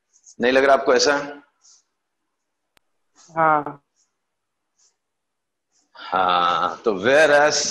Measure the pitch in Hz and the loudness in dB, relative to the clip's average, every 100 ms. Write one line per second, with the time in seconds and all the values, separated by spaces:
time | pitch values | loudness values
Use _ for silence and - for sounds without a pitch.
0 | _ _ _ - 120 131 135 135 147 123 | _ _ _ -4 0 2 2 2 2 0
1 | 147 143 143 - _ _ _ _ _ _ | 0 -2 -6 -16 _ _ _ _ _ _
2 | _ _ _ _ _ _ _ _ _ _ | _ _ _ _ _ _ _ _ _ _
3 | _ _ - 165 160 151 147 147 _ _ | _ _ -12 -2 0 0 -2 -14 _ _
4 | _ _ _ _ _ _ _ _ _ _ | _ _ _ _ _ _ _ _ _ _
5 | _ _ _ _ _ _ _ _ _ - | _ _ _ _ _ _ _ _ _ -20
6 | - 92 90 87 87 85 87 82 117 95 | -6 -4 0 0 0 -2 -4 -4 -6 -2
7 | 107 143 156 147 151 - - | 0 2 4 4 2 -2 -2